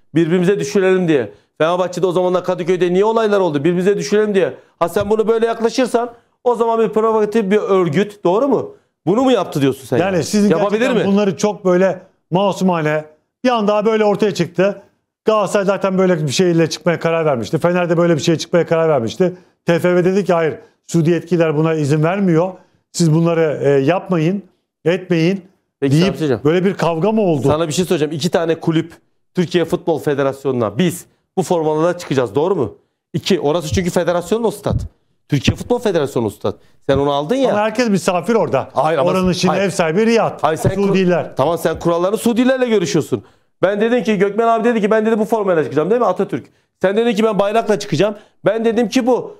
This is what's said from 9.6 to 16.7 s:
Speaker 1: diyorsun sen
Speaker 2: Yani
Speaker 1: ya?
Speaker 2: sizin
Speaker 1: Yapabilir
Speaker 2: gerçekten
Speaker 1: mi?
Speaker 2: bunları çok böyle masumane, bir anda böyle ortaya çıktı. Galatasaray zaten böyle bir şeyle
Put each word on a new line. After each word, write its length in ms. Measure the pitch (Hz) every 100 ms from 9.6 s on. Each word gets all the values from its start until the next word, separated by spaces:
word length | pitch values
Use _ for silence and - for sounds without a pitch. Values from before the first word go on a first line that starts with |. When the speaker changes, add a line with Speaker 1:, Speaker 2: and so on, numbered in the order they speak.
Speaker 1:
diyorsun 240 | 135 120 -
sen 120 | 131
Speaker 2:
Yani 180 | 185 180
Speaker 1:
ya? 60 |
Speaker 2:
sizin 280 | 131 214 202
Speaker 1:
Yapabilir 300 | 165 202 214
Speaker 2:
gerçekten 260 | 254 233 170
Speaker 1:
mi? 60 |
Speaker 2:
bunları 240 | 196 202 -
çok 280 | 208 208
böyle 360 | 185 180 190 170 - _ _
masumane, 720 | 170 202 175 185 175 151 151 151 _ _ _
bir 40 | 247
anda 360 | 240 208 208 214
böyle 180 | 220
ortaya 300 | 208 196 214
çıktı. 480 | - 165 - 190 196 - _ _ _
Galatasaray 420 | - 214 185 208 196
zaten 320 | 190 196 190
böyle 240 | 185 175 151
bir 20 |
şeyle 380 | 127 180 165 160